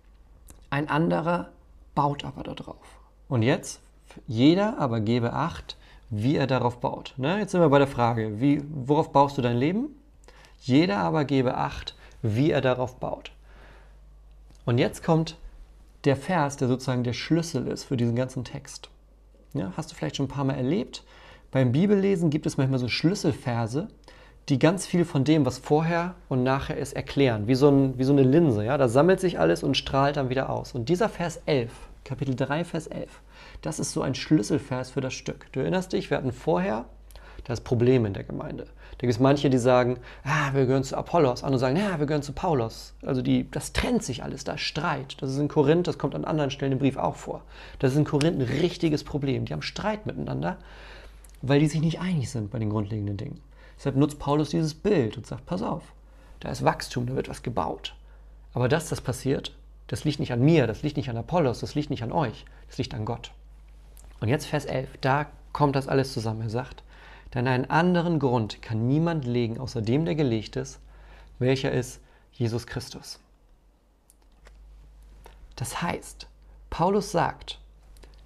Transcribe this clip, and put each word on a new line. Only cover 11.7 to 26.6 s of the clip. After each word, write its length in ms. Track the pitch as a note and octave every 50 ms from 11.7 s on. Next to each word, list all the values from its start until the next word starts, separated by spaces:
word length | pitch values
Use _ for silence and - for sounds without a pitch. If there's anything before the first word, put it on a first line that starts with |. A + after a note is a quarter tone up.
| - - - - - - - - - -
wie 300 | - A2 G#2 A#2+ C#3+ E3
er 100 | - C#3
darauf 380 | B2 B2+ B2 B2 B2+ A#2+ - -
baut.“ 320 | - - - - - - - - - - - - - - - - - - - - - - - - - - - - - - - - -
Und 120 | - A#2+
jetzt 260 | A#2+ E3 D#4+ - - -
kommt 340 | - D#3+ D#3+ D#3+ - - - - - - - - - - - - - - - -
der 120 | C#3+ C3+
Vers, 420 | C#3 - - F#3 E3 C#3+ C#3 C#3
der 100 | - C#3
sozusagen 360 | B2 C3 B2 - C#3 B2+ B2 B2
der 100 | B2 A#2
Schlüssel 540 | - - - D#3+ E3+ D#3+ - - B2+ -
ist 180 | B2 G#2 - -
für 120 | - C#3
diesen 180 | A#2+ A#2+ A#2 A#2
ganzen 280 | A#2+ C3 C3 - C3+ A#2
Text. 460 | - - C#3 - - - - - - - - - _ - _ _ - - - - - -
Ja, 200 | C#3 F#3+ F#3 -
hast 160 | - D#3 -
du 40 | -
vielleicht 220 | - D#3+ D3 -
schon 100 | - C#3
ein 20 | C3+
paar 160 | C3 C#3 C#3
Mal 100 | C3+ C#3
erlebt. 480 | C#3 B2+ C3 E3 A3 B3 - - - - - - - - - - - - -
Beim 200 | - C3+ C3 B2
Bibellesen 580 | A#2 D3+ G3 G3+ G#3 G3 F#3+ G3 G3 E3+ E3+ D#3
gibt 160 | C#3 D#3 -
es 120 | D#3 -
manchmal 220 | - C3+ C3 C3+ B2+
so 80 | B2
Schlüsselverse, 1000 | A#2+ - - - D#3+ G3+ G3+ - D#3+ A#2 - - B2+ A#2 A#2 A#2 G#2+ A#2+ D3+ G#3 A#3 - - - - - - - - - - - -
die 100 | C#3+ A#2+
ganz 260 | D#3+ D#3+ G3 F#3 -
viel 200 | - - F3 E3
von 180 | - - C#3+ B2+
dem, 220 | D3 D#3+ D#3+ C3+
was 120 | B2 B2
vorher 580 | - - - D3 D3+ E3 E3 E3+ E3+ E3+ F#3 F3+ - - -
und 140 | C3+ B2+ B2
nachher 340 | C3 C3+ C#3